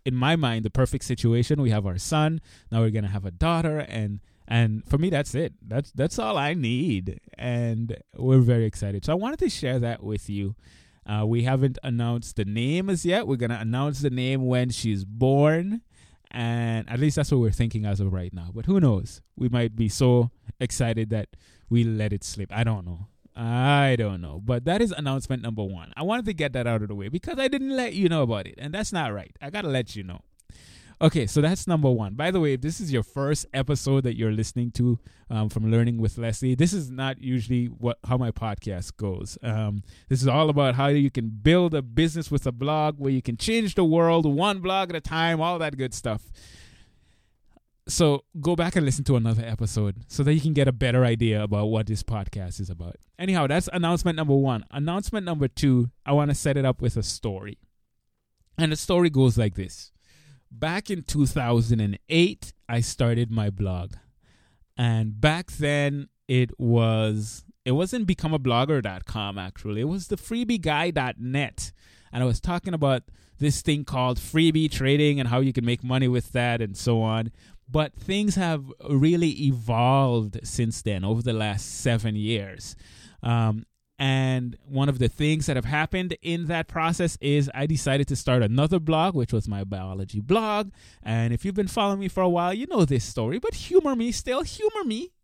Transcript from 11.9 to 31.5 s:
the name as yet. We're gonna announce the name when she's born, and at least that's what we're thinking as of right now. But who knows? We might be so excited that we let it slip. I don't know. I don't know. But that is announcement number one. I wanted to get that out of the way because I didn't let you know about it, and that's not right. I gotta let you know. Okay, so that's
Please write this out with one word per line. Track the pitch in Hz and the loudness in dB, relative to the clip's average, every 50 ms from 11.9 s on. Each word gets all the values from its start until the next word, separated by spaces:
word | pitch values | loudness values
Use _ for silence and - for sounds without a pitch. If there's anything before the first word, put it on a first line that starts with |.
| 120 117 117 117 120 120 - - - | -2 -2 0 -2 -2 -4 -6 -6 -6
the | - 101 | -4 -4
name | 98 104 117 120 135 156 180 190 196 | -2 -2 -2 0 0 0 0 0 0
as | 190 160 156 | -2 0 0
yet. | 170 180 226 220 | 0 0 0 0
We're | - 139 | 0 -2
gonna | 120 123 117 120 101 | -2 -2 -4 -4 -4
announce | 113 110 120 127 143 147 139 131 | -4 -2 -2 0 -2 -2 -2 -2
the | 143 139 | -2 -2
name | 127 127 127 131 135 135 131 | -2 -2 -2 -2 0 0 0
when | 127 127 123 127 127 | 0 2 2 0 0
she's | 113 - - 113 104 98 95 | -2 -2 -2 -2 -2 -2 -4
born, | 98 107 117 131 131 139 143 147 151 160 165 180 196 220 233 - _ _ _ - _ - _ _ _ | -8 -2 2 2 4 6 6 6 4 4 2 0 -2 -4 -6 -8 _ _ _ -20 _ -20 _ _ _
and | - 120 117 117 117 117 117 117 113 113 - - | -6 -4 -2 -2 -2 -2 -2 -2 -2 -4 -4 -4
at | 117 123 | -2 0
least | 151 151 - | 0 2 2
that's | 156 143 - | 0 0 2
what | 147 127 | 2 4
we're | 117 110 | 4 2
thinking | - - 120 113 107 110 107 | 2 2 0 0 0 -2 -2
as | 104 98 98 | -2 -2 0
of | 98 95 92 | 0 0 -2
right | 92 90 87 - | -2 -6 -8 -10
now. | 90 85 90 - | -10 -12 -10 -10
But | 113 - | -4 0
who | 160 196 190 | 2 4 6
knows? | 165 127 107 92 - - - - - _ _ | 6 6 4 2 0 -6 -12 -18 -20 _ _
We | - - 117 | -4 -2 0
might | 120 120 120 113 107 | 2 2 0 0 0
be | 113 113 104 | 0 0 0
so | - - 135 123 123 123 120 120 - _ _ - - - | 2 4 4 6 6 6 4 2 -2 _ _ -18 -8 -6
excited | 127 120 - - 123 113 110 113 113 107 | -6 -4 -2 -2 -2 0 0 -2 -2 -2
that | 113 107 101 - - - - _ _ _ - - | -2 -4 -4 -6 -12 -20 -20 _ _ _ -4 0
we | 117 120 117 | 2 2 4
let | 113 110 107 107 104 101 | 2 0 0 -2 -2 -2
it | 95 - | -4 -6
slip. | - - 104 98 - | -8 -8 -10 -10 -6
I | 95 110 117 | -2 0 0
don't | 117 110 98 87 | 0 0 -2 -6
know. | 87 87 85 101 - _ _ _ _ _ - | -10 -10 -12 -12 -16 _ _ _ _ _ -8
I | 117 117 120 123 127 139 143 143 139 135 127 117 | -4 -2 0 2 4 4 4 4 4 4 2 2
don't | 110 101 95 87 | 0 -2 -4 -6
know. | 87 73 71 90 104 | -10 -10 -12 -8 -4
But | 120 123 123 123 | -2 -2 -2 0
that | 160 180 214 | -2 0 2
is | 240 208 | 0 0
announcement | 180 147 147 139 135 135 - - 135 123 110 | 0 -4 -4 -4 -4 -4 -4 -4 -6 -4 -4
number | 117 110 107 101 | -6 -6 -4 -6
one. | 95 95 82 80 - - | -6 -6 -10 -12 -16 -10
I | - | -6
wanted | 156 190 226 247 214 | -4 -2 -2 -2 -2
to | 220 190 | -4 -4
get | 156 151 139 123 | -2 -4 -2 -2
that | 127 117 | -2 -2
out | 120 117 107 | 0 0 -2
of | 107 | -2
the | 98 101 | -4 -6
way | 101 98 | -8 -8
because | 107 143 180 - 339 349 | -6 -6 -6 -6 -6 -4
I | 262 269 | -2 0
didn't | 262 285 269 269 269 269 | 0 0 0 -2 -2 -2
let | 262 247 233 - | -2 -2 -2 0
you | 196 190 165 | 2 2 4
know | 165 156 135 | 4 2 2
about | 117 110 101 92 | 0 -2 -4 -6
it, | - - | -10 -14
and | - - 147 170 | -14 -12 -10 -6
that's | 208 208 - | -6 -6 -4
not | 208 170 147 117 104 | -4 -4 -4 -4 -6
right. | 98 - - - - | -8 -10 -14 -18 -16
I | 143 143 | -14 -10
gotta | 185 208 202 | -8 -6 -4
let | 151 135 127 117 - - | -2 0 0 -2 -4 -8
you | 104 | -10
know. | 95 90 87 - - _ _ _ _ - - - - - - - - - - - | -10 -10 -12 -14 -18 _ _ _ _ -20 -20 -20 -20 -20 -20 -20 -20 -20 -2 2
Okay, | 160 160 - 160 117 | 4 4 4 4 0
so | 101 - 147 | 0 2 2
that's | 147 165 | 2 2